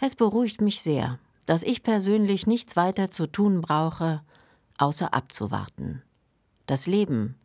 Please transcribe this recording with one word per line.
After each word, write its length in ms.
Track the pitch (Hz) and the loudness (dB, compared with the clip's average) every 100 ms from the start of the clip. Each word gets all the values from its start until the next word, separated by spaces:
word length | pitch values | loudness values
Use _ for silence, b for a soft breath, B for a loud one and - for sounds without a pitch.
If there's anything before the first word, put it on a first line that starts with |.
Es 140 | 269 | -2
beruhigt 460 | - 220 220 226 - | 2 2 2 0 0
mich 220 | 208 - | 0 0
sehr, 360 | 165 139 123 127 _ _ - | -2 0 0 -6 _ _ 0
dass 160 | 165 | 0
ich 200 | 175 240 | 0 -2
persönlich 640 | 233 214 196 214 202 190 214 | 0 0 2 2 2 0 0
nichts 300 | 233 - - | -2 -2 0
weiter 340 | 180 190 190 | 0 0 -4
zu 160 | - 156 | -2 -4
tun 360 | - 208 180 | 0 2 2
brauche, 600 | 165 151 160 160 165 151 b b b b b b | 0 0 0 -2 -2 -2 b b b b b b
außer 340 | 143 156 175 | 0 0 -2
abzuwarten. 880 | 123 - - 104 101 98 - - 135 - _ _ _ _ _ - | -2 -2 -6 -4 -4 -6 -10 -10 -10 -16 _ _ _ _ _ -4
Das 200 | 135 180 | -2 0
Leben 500 | 202 175 117 110 - | 0 2 0 -2 -6